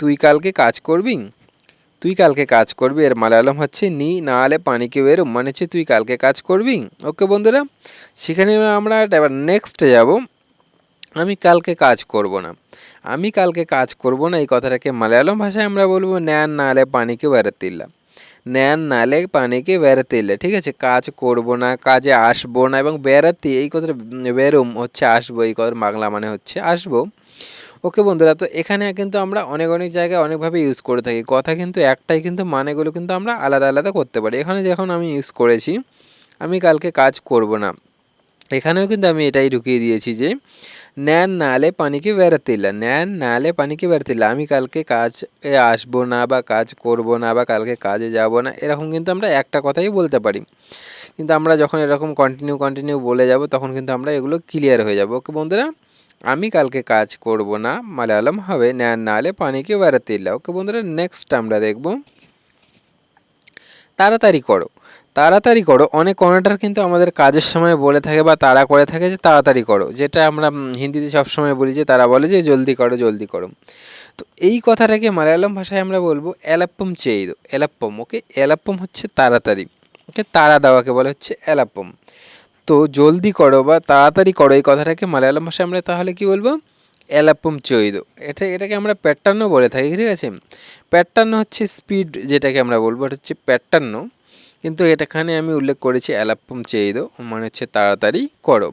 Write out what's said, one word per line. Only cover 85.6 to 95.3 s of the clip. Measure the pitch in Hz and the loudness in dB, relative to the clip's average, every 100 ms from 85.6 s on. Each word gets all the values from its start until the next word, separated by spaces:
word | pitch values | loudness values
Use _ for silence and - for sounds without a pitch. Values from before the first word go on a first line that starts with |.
| 175 | -4
আমরা | 180 | -4
তাহলে | 175 175 185 180 | -4 -4 -4 -4
কি | 202 | -2
বলবো? | 196 226 311 - _ _ _ _ | 0 0 -4 -8 _ _ _ _
এলাপ্পম | 143 156 151 165 147 - | 2 4 2 -2 -6 -2
চৈদো। | 123 104 101 - _ 143 | 0 0 -2 -12 _ -14
এটা, | 143 196 | -8 -6
এটাকে | 185 202 208 | -6 -6 -4
আমরা | 208 | -4
প্যাটার্নও | 202 160 147 202 202 214 | -2 -2 0 0 0 2
বলে | 139 123 | 2 2
থাকি, | 131 143 180 | 0 -2 -2
ঠিক | 226 185 | -4 -4
আছে? | 127 92 _ - - - _ | -8 -12 _ -20 -20 -20 _
প্যাটার্ন | 175 175 - 220 | 2 2 2 2
হচ্ছে | 220 214 - 208 | 0 -4 -4 -6
স্পিড, | - - 196 170 139 127 | -8 -6 -4 -4 -8 -2
যেটাকে | 143 139 135 | 0 0 0
আমরা | 123 117 | 0 0
বলবো, | 113 120 | 0 -2
এটা | 135 135 | -6 -8
হচ্ছে | - 156 - | -12 -10 -2
প্যাটার্ন। | 123 - 165 127 107 220 _ _ _ _ _ | -2 0 0 0 -8 -12 _ _ _ _ _
কিন্তু | 165 160 | -12 0
এটাখানে | 170 151 151 156 160 | 2 2 -2 -6 -4